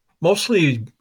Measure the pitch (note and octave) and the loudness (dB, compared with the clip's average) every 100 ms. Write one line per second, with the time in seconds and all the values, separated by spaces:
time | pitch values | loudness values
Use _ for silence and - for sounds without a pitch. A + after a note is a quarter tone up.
0 | _ _ E3 G3+ - G#3 D3+ A#2 A2 _ | _ _ 0 0 0 0 0 -2 -8 _